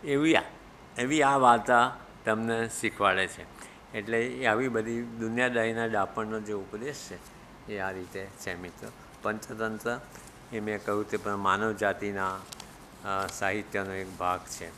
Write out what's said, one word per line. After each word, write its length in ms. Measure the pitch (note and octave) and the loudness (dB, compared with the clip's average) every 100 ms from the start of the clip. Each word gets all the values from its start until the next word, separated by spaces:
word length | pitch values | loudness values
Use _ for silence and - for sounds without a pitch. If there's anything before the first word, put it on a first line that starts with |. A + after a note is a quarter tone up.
એવી 320 | D#3+ C#3 D#3 C#3 | 0 2 6 6
આ, 60 | - - - - - - | 4 -14 -20 -20 -14 -4
એવી 240 | B2 D3+ | 0 4
આ 160 | C#3 C#3 | 6 8
વાર્તા 600 | B2+ A#2 A2 B2 B2 B2+ - - - | 8 8 8 6 6 2 -16 -8 -2
તમને 440 | A2 A2+ A2+ A2+ - | 0 2 0 -2 -2
શીખવાડે 480 | A2+ - G2+ F#2+ F#2 | -4 2 4 4 0
છે. 300 | - E2+ - - - - | -4 -16 -16 -18 -18 -10
એટલે 340 | A2+ G#2 A2+ A#2+ | -8 0 0 0
એ 180 | B2+ B2+ | 0 2
આવી 220 | G#2+ C3 | 4 2
બધી 360 | A2+ A2 A#2 | 0 -2 -4
દુનિયાદારીના 840 | A#2+ A2+ A2+ A#2 B2+ A#2+ A2+ A2+ A2+ | -6 -4 -2 2 2 4 2 2 0
ડાપણનો 540 | G#2+ F#2+ - G#2+ A2 | 0 0 -2 -4 -4
જે 140 | G#2+ | -4
ઉપદેશ 560 | G#2 G2 G#2+ B2+ C#3 - | -6 -6 -8 -8 -10 -12
છે 60 | F#2 - - - - - | -14 -16 -20 -20 -18 -10
એ 80 | G#2 | -6
આ 120 | F#2+ | -4
રીતે 340 | F#2+ F2+ G2 F#2+ | -6 -8 -10 -10
છે 300 | - - F2 | -10 -10 -8
મિત્રો. 340 | F2+ - - - - - | -10 -12 -16 -16 -20 -6
પંચતંત્ર 800 | G#2+ G#2+ - A2+ A2 A2 A#2+ A#2+ - - - - - | -4 -4 -6 -4 -4 -2 -4 -4 -6 -18 -18 -20 -10
એ 60 | A2+ | -6
મેં 200 | G#2+ G#2 - | -4 -4 -2
કહ્યું 240 | G#2 G#2 | -2 0
તે 80 | G#2+ | -2
પણ 180 | F#2+ G2+ | -2 0
માનવ 360 | G2 F#2+ A2 | 4 4 2
જાતિના, 640 | G2+ G2+ F#2 G2+ G2+ F#2+ F#2+ F#2 - - - - - G#2 | 2 0 0 -4 -2 -2 -4 -10 -16 -16 -18 -20 -14 -6
અ, 220 | G2 F#2+ | -4 -4
સાહિત્યનો 640 | - G2+ G#2 G2+ G2 G2 | -2 0 0 -2 -4 -4
એક 160 | F#2+ F#2+ F2+ | -6 -8 -4
ભાગ 200 | F2+ F2+ | -2 -2
છે. 280 | - - E2+ | -4 -12 -12